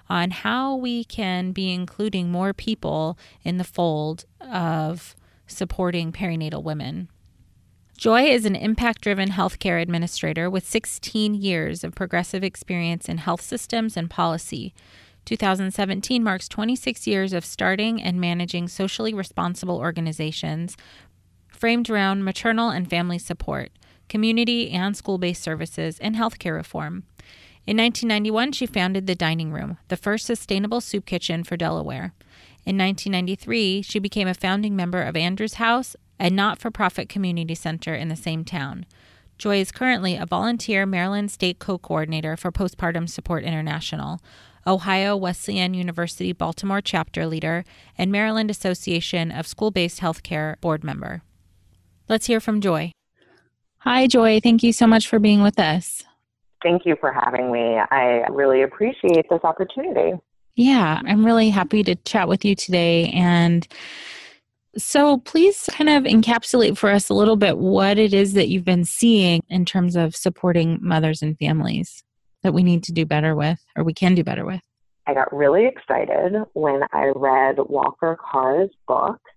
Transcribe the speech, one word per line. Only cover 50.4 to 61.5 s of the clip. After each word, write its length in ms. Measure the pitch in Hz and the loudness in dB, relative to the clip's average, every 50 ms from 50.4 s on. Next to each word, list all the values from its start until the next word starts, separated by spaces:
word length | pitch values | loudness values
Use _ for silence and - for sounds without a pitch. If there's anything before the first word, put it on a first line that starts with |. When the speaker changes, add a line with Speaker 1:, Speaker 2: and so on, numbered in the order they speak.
| 151 156 156 - | -4 -4 -6 -6
Speaker 1:
board 240 | - 170 156 156 156 | -2 -2 -2 -2 -2
member. 380 | 151 139 139 131 - - 170 - _ _ _ _ _ _ _ _ _ _ _ _ _ _ _ _ - | -6 -8 -8 -8 -10 -10 -12 -14 _ _ _ _ _ _ _ _ _ _ _ _ _ _ _ _ -2
Let's 140 | 220 220 - | -2 -2 0
hear 160 | - 240 220 | 0 0 0
from 220 | - - 214 214 202 | 0 0 -2 0 2
Joy. 300 | 196 170 156 156 175 - _ _ _ _ _ _ _ _ _ _ _ _ _ _ _ _ _ | 2 0 0 -2 -4 -10 _ _ _ _ _ _ _ _ _ _ _ _ _ _ _ _ _
Hi, 260 | - 254 247 254 262 | -2 2 4 4 4
Joy. 340 | 262 247 254 226 226 220 220 | 6 6 6 6 8 6 6
Thank 220 | - 240 233 226 - | 6 6 6 6 6
you 100 | 233 226 | 4 4
so 140 | - 240 | 6 6
much 200 | 226 226 226 214 | 8 8 6 6
for 120 | - - 220 | 4 2 4
being 240 | 208 214 208 208 202 | 6 8 8 8 6
with 160 | 202 - - | 6 4 4
us. 440 | 190 156 156 180 170 - - - - _ _ _ _ _ _ _ _ _ _ - - | 2 2 2 0 -2 -4 -10 -12 -14 _ _ _ _ _ _ _ _ _ _ -2 2
Speaker 2:
Thank 240 | 170 170 180 - | 2 2 4 4
you 100 | 175 160 - | 2 0 2
for 140 | - 139 131 | 2 -2 0
having 400 | 131 120 123 123 127 127 127 120 | 2 0 0 0 0 -2 0 0
me. 240 | 120 117 117 113 | 0 2 2 2
I 480 | 110 104 - - 139 127 123 120 117 117 117 | 2 2 2 2 2 4 4 4 2 2 0
really 320 | 127 139 139 135 131 131 135 | 0 2 4 4 6 4 4
appreciate 640 | 135 - - 208 233 269 - - 185 170 160 156 - | 2 0 0 -2 -2 -2 0 2 4 4 4 4 4
this 160 | 175 165 - | 0 2 2
opportunity. 720 | 165 160 - 190 185 - 262 294 370 294 - - 165 185 170 - _ _ _ _ _ - | 0 0 0 -4 -6 -4 -6 -4 -2 0 2 2 0 0 -2 -8 _ _ _ _ _ 0
Speaker 1:
Yeah, 460 | - 240 262 277 247 190 156 156 - - | 2 4 6 6 6 4 4 2 0 0
I'm 220 | - 202 208 220 | 2 4 4 6
really 240 | 226 233 226 220 220 | 6 6 6 6 4